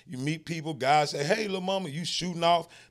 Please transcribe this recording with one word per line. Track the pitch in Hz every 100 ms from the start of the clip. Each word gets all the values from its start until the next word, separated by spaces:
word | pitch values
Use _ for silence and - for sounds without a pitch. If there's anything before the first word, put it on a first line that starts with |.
| -
you | 131
meet | 139 160 156
people, | 165 151
guys | 139 127 151 147
say, | 156
"Hey, | 143 220 214
little | 190
mama," | 185 196 180
you | 143
shooting | 165 - 175 170
off | 170 170 165 - -